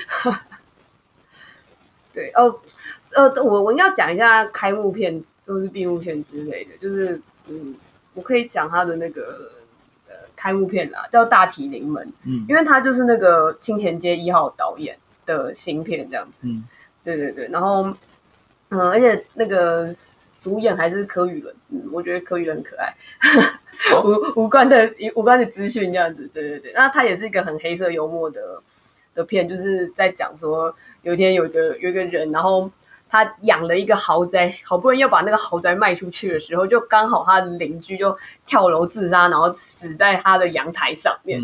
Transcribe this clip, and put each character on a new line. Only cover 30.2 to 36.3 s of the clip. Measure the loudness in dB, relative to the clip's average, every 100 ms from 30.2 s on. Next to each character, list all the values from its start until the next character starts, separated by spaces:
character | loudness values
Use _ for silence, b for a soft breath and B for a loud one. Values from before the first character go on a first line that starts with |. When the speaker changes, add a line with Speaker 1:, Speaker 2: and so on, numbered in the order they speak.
| -8 -6
Speaker 1:
说 | -4 -2 -4 b b b
有 | -4
一 | 2
天 | 4
有 | 2 2
一 |
个， | 0 0 -2
有 | -4
一 |
个 | -4
人， | -4 -4 -2
然 | 0
后 | 2 2 -2 -10 b b _
他 | 2 2 0
养 | 0 2 2
了 | 0
一 | 2
个 | 2
豪 | 2 2 2
宅， | 2 0 -2
好 | -4 2
不 | 4
容 | 4
易 |
要 | 4
把 | 4
那 | 4
个 | 0
豪 | 0 -2
宅 | 0
卖 | 2 2
出 | 0 -6
去 | -8 -6